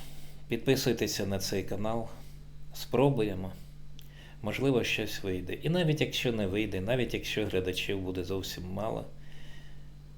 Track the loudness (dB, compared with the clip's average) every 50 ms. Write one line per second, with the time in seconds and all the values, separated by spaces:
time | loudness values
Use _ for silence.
0 | -8 -8 -8 -6 -6 -8 -8 -8 -4 -2 -2 2 4 4 4 6 6 4 4 4
1 | 2 0 0 0 0 0 0 0 0 0 0 0 0 0 0 0 0 0 0 0
2 | -2 -4 -6 -10 -10 -12 -12 -12 -12 -12 -10 -10 -8 -8 -6 -8 -4 2 4 6
3 | 6 6 6 4 2 0 0 -2 -4 -6 -6 -8 -12 -12 -12 -10 -10 -10 -10 -10
4 | -12 -12 -14 -14 -16 -16 -10 -6 -4 -4 0 2 4 6 6 6 4 4 2 0
5 | 0 -2 -2 -2 -2 -2 -2 -2 -2 -2 -4 0 2 2 4 4 6 4 4 4
6 | 4 2 0 0 2 2 2 2 2 2 2 2 2 2 0 0 2 2 4 2
7 | 2 2 0 -2 -2 -2 0 0 0 2 2 2 2 2 0 0 0 0 0 0
8 | 0 -2 -2 -2 0 0 -2 -2 -2 -4 -6 -6 -6 -4 -4 -2 -2 -2 -2 -4
9 | -4 -6 -8 -10 -10 -8 -8 -8 -8 -8 -10 -10 -10 -10 -10 -10 -12 -12 -14 -14
10 | -14 -16 -16